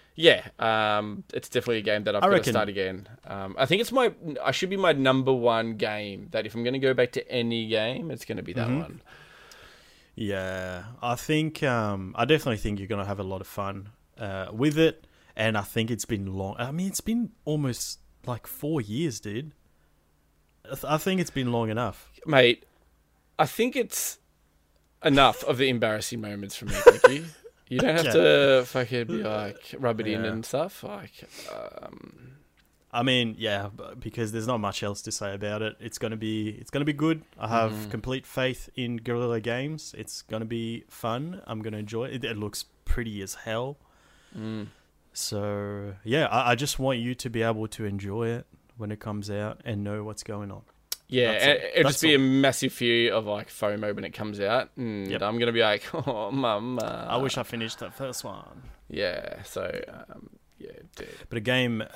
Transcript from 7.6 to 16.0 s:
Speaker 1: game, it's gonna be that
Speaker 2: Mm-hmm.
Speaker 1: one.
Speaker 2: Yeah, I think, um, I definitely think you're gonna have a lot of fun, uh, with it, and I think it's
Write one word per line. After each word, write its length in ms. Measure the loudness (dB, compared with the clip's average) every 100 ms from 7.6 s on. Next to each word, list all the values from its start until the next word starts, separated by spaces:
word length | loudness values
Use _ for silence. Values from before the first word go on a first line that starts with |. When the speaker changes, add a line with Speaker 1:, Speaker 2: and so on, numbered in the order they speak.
| 0
Speaker 1:
game, 420 | 0 0 -2 -6
it's 160 | -8 -8
gonna 160 | -8
be 100 | -6
that 160 | -4 -2
Speaker 2:
Mm-hmm. 120 | -2
Speaker 1:
one. 220 | -4 -10 -20 -20 -20 -20 -20 -20 -20 -20 -20 -20 _ -8
Speaker 2:
Yeah, 680 | -4 -4 -4 -6 -6 -8 -12 -8
I 140 | -4 -4
think, 460 | 0 0 0 0
um, 520 | 0 2 0 -2 -6 -2
I 80 |
definitely 340 | 4 4 2 -2
think 200 | -2 -4
you're 100 | -4
gonna 160 | -4
have 140 | -4 -4
a 40 |
lot 160 | -6 -8
of 60 | -8
fun, 440 | -6 -6 -8 -12 -20 _ -12
uh, 280 | -8 -6 -6
with 260 | 0 2 6
it, 280 | 4 2 -8 _ _
and 240 | -2 2 2
I 40 |
think 280 | 0 -2 0
it's 140 | -2